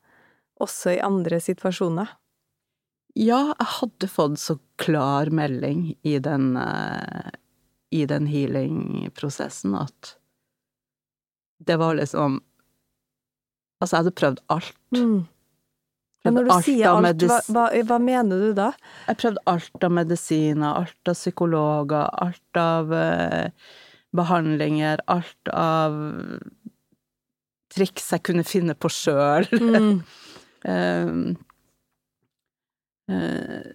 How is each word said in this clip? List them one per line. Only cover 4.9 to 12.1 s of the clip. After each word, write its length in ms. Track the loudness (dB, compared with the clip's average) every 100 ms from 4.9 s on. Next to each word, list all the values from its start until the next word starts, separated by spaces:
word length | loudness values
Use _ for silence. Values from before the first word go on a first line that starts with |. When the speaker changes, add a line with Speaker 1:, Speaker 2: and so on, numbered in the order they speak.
| 2 2 0 0
Speaker 2:
melding 640 | 0 0 -2 -2 -2 -4 -4
i 160 | -2 -2
den, 340 | 0 0 0
eh, 800 | 0 -2 -4 -6 -6 -8 -10 -12 -16 _ _ _ _ _
i 140 | -2 0
den 240 | 0 0
healing-prosessen 1500 | 0 0 -2 -2 -4 -4 -6 -8 -8 -8 -6 -8 -6 -4 -4
at 380 | -4 -10 -20 -20 _ _ _ _ _ _ _ _ _ _ _ _ _ _
det 140 | 0 2
var 200 | 2 2
liksom, 420 | 0